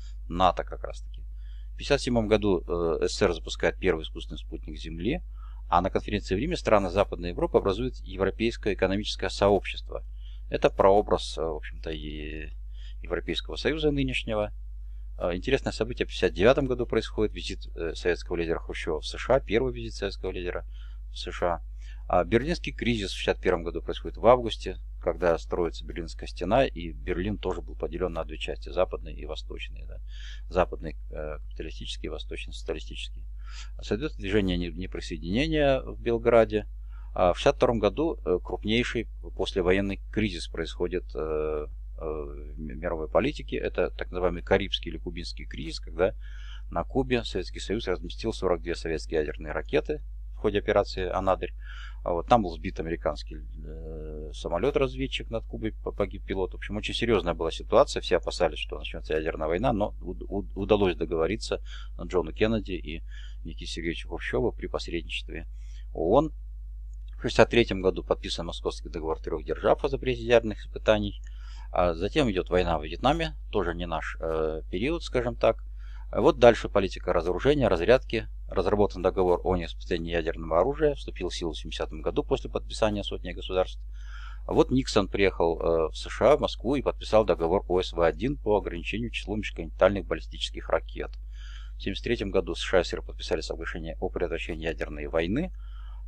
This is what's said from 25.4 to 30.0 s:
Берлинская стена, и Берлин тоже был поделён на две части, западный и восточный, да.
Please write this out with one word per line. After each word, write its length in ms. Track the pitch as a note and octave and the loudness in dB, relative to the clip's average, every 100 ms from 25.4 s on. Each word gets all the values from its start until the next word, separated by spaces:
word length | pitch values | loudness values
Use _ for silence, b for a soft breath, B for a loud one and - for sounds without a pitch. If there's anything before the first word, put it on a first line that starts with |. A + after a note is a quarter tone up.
| - F2 E2 - D2+ | 0 0 0 -2 -8
Берлинская 420 | E2 E2 - - | -8 -8 -8 -10
стена, 380 | - F2 A#2 C3+ | -4 2 4 2
и 260 | - E2+ | 0 -8
Берлин 460 | D2 - F2+ G2 G2 | -6 -4 0 0 -2
тоже 240 | F#2+ F2 | -2 -4
был 140 | - - | -6 -6
поделён 380 | D#2 E2 F2+ | -6 -2 -4
на 100 | D#2+ | -2
две 160 | D#2 D#2 | -6 -6
части, 300 | - D2 - | -6 -6 -4
западный 440 | - F#2 - D#2+ | 0 0 0 -8
и 140 | D2 D2+ | -10 -8
восточный, 580 | D#2 - - - - - | -8 -8 -10 -10 -10 -12
да. 140 | F#2 | -10